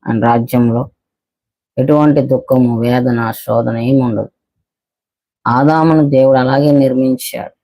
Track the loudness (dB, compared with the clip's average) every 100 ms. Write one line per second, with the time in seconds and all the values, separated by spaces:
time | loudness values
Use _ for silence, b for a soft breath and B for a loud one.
0 | -4 -2 2 0 0 0 0 -2 -6 _
1 | _ _ _ _ _ _ _ -6 0 2
2 | 4 2 0 -2 0 0 2 0 0 0
3 | 0 -2 -4 -8 -4 -2 -2 -4 0 0
4 | 0 -4 -8 _ _ _ _ _ _ _
5 | _ _ _ _ -4 0 2 2 2 2
6 | 2 2 4 2 2 0 2 2 2 0
7 | -2 -2 -6 -12 -14 _